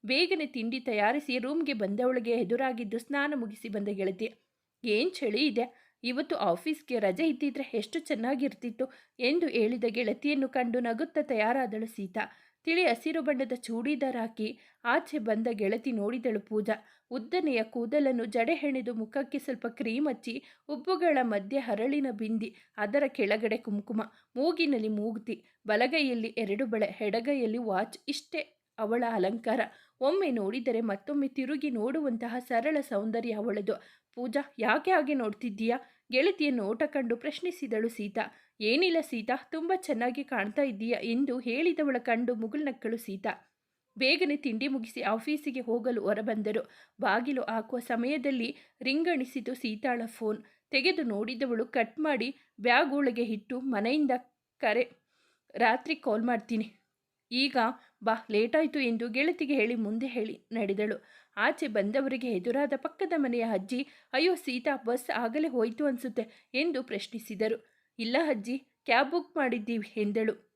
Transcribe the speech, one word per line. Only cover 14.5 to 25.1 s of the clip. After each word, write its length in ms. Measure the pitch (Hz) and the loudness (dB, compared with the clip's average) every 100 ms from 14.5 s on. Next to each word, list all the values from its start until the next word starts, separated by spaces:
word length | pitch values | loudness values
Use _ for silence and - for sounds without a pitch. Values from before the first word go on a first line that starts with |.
| - - _ 240 | -6 -18 _ 2
ಆಚೆ 340 | 277 339 302 | 2 2 -4
ಬಂದ 280 | 220 214 226 | 0 0 0
ಗೆಳತಿ 400 | 220 196 220 269 | 0 0 0 -2
ನೋಡಿದಳು 480 | 233 202 247 247 214 | -2 -2 0 0 -2
ಪೂಜಾ. 340 | 214 214 208 220 - _ _ | 0 -2 0 -2 -4 _ _
ಉದ್ದನೆಯ 520 | 247 226 359 330 240 | -8 -2 0 2 0
ಕೂದಲನ್ನು 640 | 220 240 233 294 277 247 226 | 0 -4 0 4 4 2 0
ಜಡೆ 280 | 233 226 | 2 2
ಹೆಣೆದು 400 | 330 285 262 233 | 2 0 -2 -2
ಮುಖಕ್ಕೆ 460 | 226 220 277 277 285 | -4 -4 -4 -2 -4
ಸ್ವಲ್ಪ 280 | - 240 240 | -4 -4 -6
ಕ್ರೀಮ್ 400 | 233 226 233 302 | -4 -4 0 0
ಹಚ್ಚಿ, 360 | 240 - 240 - - - | -2 -6 -10 -12 -20 -10
ಹುಬ್ಬುಗಳ 500 | 285 302 370 349 285 | -8 -2 2 4 4
ಮಧ್ಯೆ 380 | 247 202 196 269 | 2 0 -2 -4
ಹರಳಿನ 480 | 240 202 247 294 269 | -2 -2 0 0 -2
ಬಿಂದಿ, 440 | 208 220 226 214 - _ - | -4 -2 -2 -4 -10 _ -6
ಅದರ 260 | 208 277 277 | 0 2 2
ಕೆಳಗಡೆ 500 | - 202 220 220 220 | 0 2 2 2 -2
ಕುಂಕುಮ, 440 | - 208 202 220 214 _ _ 247 | -2 -6 -2 -4 -4 _ _ -2
ಮೂಗಿನಲ್ಲಿ 520 | 302 339 320 254 220 | 0 2 2 2 0
ಮೂಗುತಿ, 560 | 214 214 | -2 -2